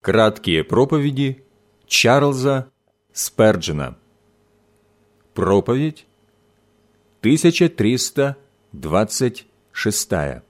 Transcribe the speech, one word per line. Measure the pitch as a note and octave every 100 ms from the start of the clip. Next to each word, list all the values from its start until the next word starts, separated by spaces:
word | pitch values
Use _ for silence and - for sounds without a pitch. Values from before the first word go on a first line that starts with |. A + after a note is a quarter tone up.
Краткие | - G#2+ A2 G#2+ - D#2+
проповеди | D2+ A2+ B2+ D#3 C#3+ C3+ C#3 C3 _ _ _ _ _
Чарльза | - A#2 C3+ C#3+ C3+ C3 C3+ B2+ _ _ _ _
Сперджина. | - - - A2 G3+ D#3 D2 C2 B1 _ _ _ _ _ _ _ _ _ _ _ _ _
Проповедь | - F#2 G2 F#2+ B2 D#3 D3+ _ _ _ _ _ _ _ _ _ _ _ _
тысяча | G#2+ D#3 E3+ E3 E3+
триста | - G#2+ B2 - - C#3 C#3 _ _ _
двадцать | - D#2 E2+ G#2+ - B2+ - - _ _
шестая. | - A2+ G#2 - F2 C#2+ A#1+